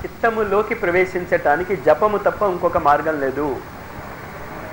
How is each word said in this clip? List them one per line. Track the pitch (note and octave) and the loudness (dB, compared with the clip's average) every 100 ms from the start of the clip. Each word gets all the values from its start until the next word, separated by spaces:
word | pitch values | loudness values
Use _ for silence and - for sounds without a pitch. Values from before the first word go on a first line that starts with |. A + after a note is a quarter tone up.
చిత్తములోకి | F3+ - A#3 A3 G#3 G3 A3 | -12 -2 0 0 2 2 0
ప్రవేశించటానికి | - F3 F3 F#3 F#3 F3 E3+ D3+ D3 F3+ F#3+ | -2 0 2 2 -2 0 2 2 2 0 2
జపము | - G3+ G#3+ G3+ | 4 4 4 2
తప్ప | F#3+ - | 0 2
ఇంకొక | G#3 F3+ F3 F3+ | 0 2 0 2
మార్గం | D3+ D3 D#3 D3+ | 4 4 2 -2
లేదు. | C3+ C3 D3+ A2+ - - - - - - - - - - - | -2 -2 -2 -4 -8 -14 -14 -14 -14 -14 -14 -14 -12 -12 -12